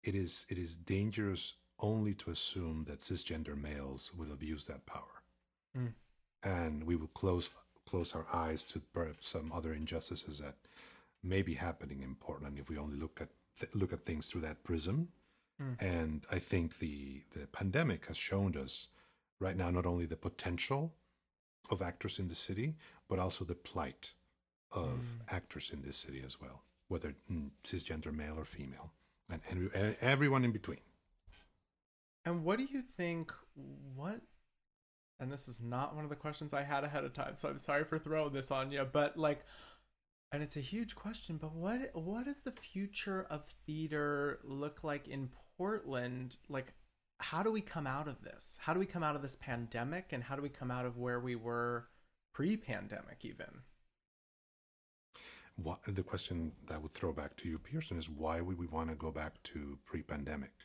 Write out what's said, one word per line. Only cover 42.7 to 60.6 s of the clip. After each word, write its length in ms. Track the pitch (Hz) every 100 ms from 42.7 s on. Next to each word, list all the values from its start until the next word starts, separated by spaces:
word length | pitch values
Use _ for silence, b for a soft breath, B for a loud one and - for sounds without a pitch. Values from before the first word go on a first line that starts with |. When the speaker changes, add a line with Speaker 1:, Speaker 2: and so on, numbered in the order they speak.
| 190 202 202 - 190 185
Speaker 2:
of 160 | 151 - - -
theater 760 | 156 156 151 147 143 143 -
look 400 | 143 139 147 147
like 240 | 160 143 -
in 220 | 139 131 - - -
Portland? 760 | 185 214 139 131 123 127 127 - -
Like, 240 | 139 131 - - _ _ _
how 220 | - 160
do 100 | 208
we 80 | 220
come 260 | 208 165 143
out 220 | 135 151
of 120 | 131
this? 360 | - - - -
How 120 | -
do 60 | 175
we 40 | 190
come 160 | 175
out 120 | 156 143
of 60 |
this 160 | 139 -
pandemic, 720 | - 120 117 120 123 175 185
and 100 | 135
how 140 | 117 139
do 60 |
we 80 | 143
come 220 | 139 127
out 140 | 123 123
of 120 | 120
where 240 | 123 123
we 140 | 123 120
were 500 | 113 117 120 120 - B B _ _
pre-pandemic 840 | - 156 214 - 104 101 104 - -
even? 380 | - - - 131 - - _ _ _ _ _ _ _ _ _ _ _ _ _ B B B B -
Speaker 1:
What, 200 | 82 90 -
the 160 | 98
question 480 | - - - 87 80 - -
that 80 | 78
I 20 |
would 140 | 76
throw 200 | - 87
back 240 | 78 71 -
to 120 | 87
you, 80 | 80
Pearson, 400 | - 151 156 87
is 100 | 80
why 340 | 73 80 82
would 180 | 87 87
we 80 | 87
wanna 260 | 78 82
go 160 | 78 80
back 320 | 76 76 - -
to 340 | 76 71 67 -
pre-pandemic? 680 | 82 - 76 71 76 69 _